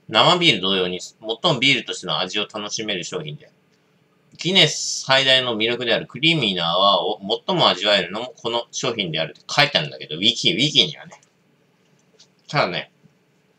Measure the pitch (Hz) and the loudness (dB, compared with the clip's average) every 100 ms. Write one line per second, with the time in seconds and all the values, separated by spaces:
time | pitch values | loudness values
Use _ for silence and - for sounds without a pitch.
0 | - 110 139 175 165 104 95 95 90 90 | -2 4 6 6 4 2 2 0 0 -4
1 | - - 110 113 180 131 135 123 104 92 | -10 -12 -8 -2 0 2 2 2 -2 -8
2 | 90 78 92 104 104 107 104 - 107 92 | -4 -4 -4 -4 -6 -8 -8 -8 -6 -6
3 | 85 92 78 73 - _ _ _ _ _ | -6 -8 -10 -14 -18 _ _ _ _ _
4 | _ _ _ - 165 190 156 - - - | _ _ _ -8 0 4 4 2 -6 -6
5 | - 135 135 131 127 110 113 120 120 104 | 2 2 4 2 2 -2 -2 -2 0 -2
6 | - - 160 165 110 90 85 87 98 92 | -2 -2 0 2 0 0 0 2 4 4
7 | 90 110 98 117 - 180 113 90 104 101 | 0 -4 -4 -4 -2 2 2 2 2 2
8 | 87 104 123 - 113 117 - - - 104 | 0 -6 -10 -10 -6 -6 -6 -6 -4 -4
9 | 92 80 78 - - - 143 - 73 67 | -4 -4 -6 -8 -4 0 0 0 -4 -10
10 | 78 78 107 - 107 87 151 139 90 - | -12 -2 -2 0 -2 0 0 2 0 -2
11 | 165 - _ _ _ _ _ _ _ _ | -18 -20 _ _ _ _ _ _ _ _
12 | _ _ _ _ - 147 107 85 - _ | _ _ _ _ -6 -2 -2 -2 -8 _
13 | _ _ _ _ _ | _ _ _ _ _